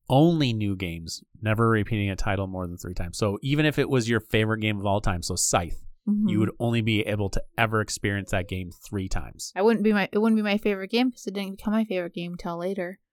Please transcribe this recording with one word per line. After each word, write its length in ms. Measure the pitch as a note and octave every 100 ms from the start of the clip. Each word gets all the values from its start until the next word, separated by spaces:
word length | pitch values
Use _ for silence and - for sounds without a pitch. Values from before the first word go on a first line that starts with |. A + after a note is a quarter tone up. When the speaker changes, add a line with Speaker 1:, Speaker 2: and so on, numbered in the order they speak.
| -
Speaker 1:
only 440 | C3 E3 E3 C3+
new 240 | A2 G2+ F#2+
games, 480 | F#2 E2 E2 - - -
never 280 | G#2+ G#2+ A2+
repeating 420 | A2 G2+ G#2+ G2+
a 60 | F#2+
title 300 | - G2 F#2+
more 200 | F#2 F2+
than 100 | F2
three 180 | F2
times. 220 | F2+ F2 -
So 200 | G#2+ G2
even 220 | C3+ C#3+ D3+
if 120 | D3
it 100 | C3+
was 200 | C3 A2+
your 120 | A#2
favorite 400 | - A2 A2 A2
game 180 | G#2+ G#2
of 80 | G2+
all 140 | G2+
time, 220 | - F2+
so 120 | -
Scythe, 480 | F2+ - G2+ F2 - - - -
Speaker 2:
Mm-hmm. 200 | G#3 G#3
Speaker 1:
you 100 | -
would 100 | A2 -
only 220 | A#2 A#2
be 220 | A2 G#2+
able 280 | A2 G#2 G2
to 100 | - - -
ever 240 | A2+ A2
experience 520 | G#2 - G#2 G2+ F#2+
that 160 | G2 F2+
game 240 | F#2 F#2
three 360 | - - G2+ F#2
times. 440 | - B1 - -
Speaker 2:
I 80 | -
wouldn't 220 | G#3+ A3
be 80 | G#3
my, 160 | G#3 F#3+
it 80 | G#3
wouldn't 180 | A3+ A3
be 60 |
my 160 | G#3 G#3
favorite 320 | G#3+ G3 F#3+
game 220 | A3+ B3+
'cause 160 | - -
it 60 |
didn't 240 | G3 F#3+ F#3+
become 140 | -
my 100 | G#3+
favorite 280 | A3 F#3 F3
game 220 | F3+ F3 F3
till 220 | F#3 E3+
later. 400 | F3+ G3 F3 G3 _